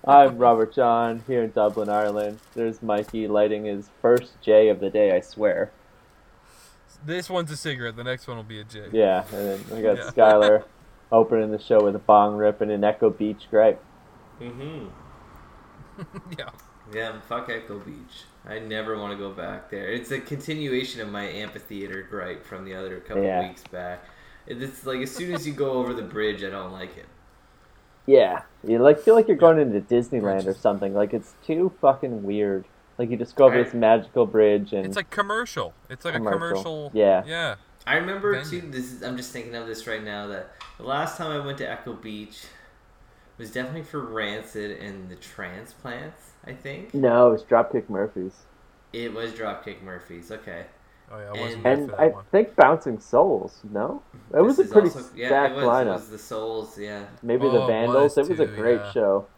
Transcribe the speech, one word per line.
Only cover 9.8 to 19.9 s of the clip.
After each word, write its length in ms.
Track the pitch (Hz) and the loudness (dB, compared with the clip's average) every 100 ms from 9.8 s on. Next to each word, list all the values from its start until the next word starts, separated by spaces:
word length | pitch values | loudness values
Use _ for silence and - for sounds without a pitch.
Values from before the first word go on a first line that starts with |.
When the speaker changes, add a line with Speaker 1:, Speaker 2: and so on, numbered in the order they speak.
Speaker 1:
got 140 | 110 98 | 0 0
Speaker 2:
Yeah. 60 | - | -2
Speaker 1:
Skylar 520 | - 110 107 104 107 - _ - - _ | 6 8 8 6 4 2 _ -20 -20 _
opening 380 | 113 113 113 107 | 4 4 2 0
the 80 | 107 | -6
show 240 | - 110 | 2 4
with 120 | 101 101 | 4 0
a 20 | |
bong 380 | - 104 104 104 | 6 6 6 2
rip 240 | 107 104 | 0 0
and 80 | 107 | -4
an 140 | 104 | 0
Echo 260 | 104 107 110 | 0 2 0
Beach 360 | - 107 104 - | 0 -6 -6 0
gripe. 320 | 107 110 - - - - - - - | 4 4 2 -10 -20 -20 -20 -20 -18
Speaker 3:
Mm-hmm. 460 | 120 120 147 156 98 | -16 -14 -14 -14 -16
Speaker 2:
<laughs> 40 | - - - - - - - - - - - 175 196 180 165 | -18 -20 -20 -20 -20 -20 -20 -20 -20 -20 -18 -16 -16 -16 -14
Yeah. 100 | 120 - - _ 107 | -14 -18 -20 _ -12
Speaker 3:
Yeah, 260 | 107 113 110 - | -10 -8 -12 -10
fuck 220 | 120 123 | -10 -8
Echo 280 | 113 - 101 | -10 -10 -16
Beach. 440 | - - - - - _ - | -16 -18 -20 -20 -20 _ -14
I 100 | 110 | -14
never 360 | 110 107 110 107 | -10 -8 -6 -8
wanna 200 | 101 101 | -8 -10
go 140 | 98 | -12
back 400 | 95 87 98 - | -10 -12 -12 -12
there. 200 | 101 95 | -10 -8